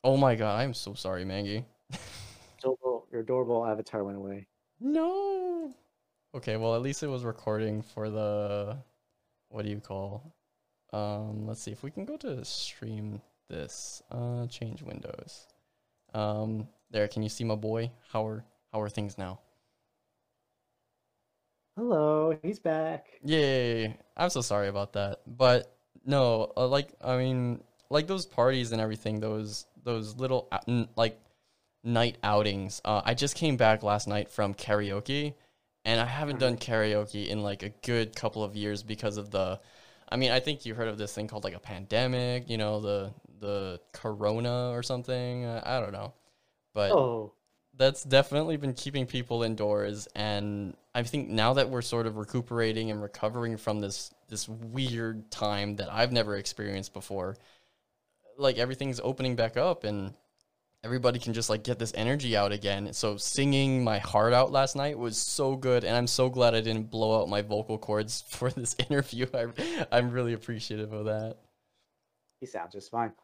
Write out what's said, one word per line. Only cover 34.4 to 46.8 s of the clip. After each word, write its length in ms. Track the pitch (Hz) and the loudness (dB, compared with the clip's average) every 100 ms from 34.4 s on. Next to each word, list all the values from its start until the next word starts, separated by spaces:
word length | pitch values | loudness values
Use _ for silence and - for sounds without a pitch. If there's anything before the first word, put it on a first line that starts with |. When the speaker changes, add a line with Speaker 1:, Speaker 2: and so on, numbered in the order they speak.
| 101 | -2
Speaker 1:
karaoke, 800 | 98 - 104 101 98 104 143 147 143 _ _ _ _ | -2 0 2 2 -4 -2 -2 -2 -6 _ _ _ _
and 160 | - 113 | 0 2
I 40 | |
haven't 340 | 120 135 147 135 | 2 -2 -4 2
done 180 | 131 120 | 2 2
Speaker 2:
Mm-hmm. 160 | - | 0
Speaker 1:
karaoke 560 | 110 107 104 104 104 101 | 2 4 2 0 -4 -4
in, 140 | 107 | -2
like, 200 | 101 101 | -2 -4
a 80 | 98 | -8
good 440 | 104 120 120 110 | -8 -2 0 0
couple 300 | - 113 107 | -2 -4 -2
of 100 | 104 104 | -4 -4
years 260 | 104 104 | -4 -4
because 340 | 110 107 110 104 | -6 -4 -4 -4
of 140 | 104 | -4
the, 280 | 98 95 95 - - - - - | -2 -2 -4 -12 -20 -20 -20 -6
I 80 | 127 | 0
mean, 140 | 127 | 2
I 80 | 127 | 2
think 260 | 131 143 117 | 0 -6 -6
you 80 | |
heard 140 | 110 113 | -4 -4
of 100 | 107 | -4
this 160 | 104 | -6
thing 140 | - 107 | -6 -6
called, 160 | 107 | -6
like, 100 | 98 | -8
a 60 | 87 | -10
pandemic, 880 | - 92 98 107 127 127 123 123 123 | -12 -12 -2 0 2 0 -2 -4 -4
you 80 | 113 | -2
know, 220 | 107 107 | 0 0
the, 340 | 104 101 98 - - 87 | 0 -2 -4 -10 -20 -10
the 420 | 104 101 95 90 _ | -4 -4 -4 -8 _
corona 800 | - 113 104 104 110 120 123 123 | -10 -8 0 0 0 0 -2 -2
or 120 | 120 | -4
something. 640 | 120 127 123 127 123 123 123 | -4 -4 -2 -4 -2 -4 -4
I, 320 | 117 - 127 | -4 -2 -2
I 20 | |
don't 120 | 101 | -2
know. 200 | 98 104 - _ _ _ _ _ | -6 -10 -12 _ _ _ _ _
But 180 | 107 | 0